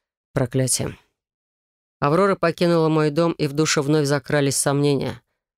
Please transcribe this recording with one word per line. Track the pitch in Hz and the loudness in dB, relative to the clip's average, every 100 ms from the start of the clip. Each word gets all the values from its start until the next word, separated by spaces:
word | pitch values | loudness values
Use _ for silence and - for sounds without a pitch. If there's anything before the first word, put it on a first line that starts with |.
| _ _ _ | _ _ _
проклятием. | - 127 131 127 - 135 - _ _ _ _ _ _ _ _ _ - | -4 -2 0 0 -2 -6 -10 _ _ _ _ _ _ _ _ _ -4
Аврора | 143 165 196 185 | 0 2 2 0
покинула | 170 165 175 170 160 | -2 0 2 2 2
мой | 156 151 | 2 0
дом, | 147 170 | 0 -2
и | 170 147 | -2 -4
в | |
душу | 143 156 - | -2 0 0
вновь | 139 156 139 | 0 0 2
закрались | 143 - 147 139 127 | -2 -2 0 0 0
сомнения. | 147 139 143 135 135 127 _ _ _ | 0 0 0 0 -4 -10 _ _ _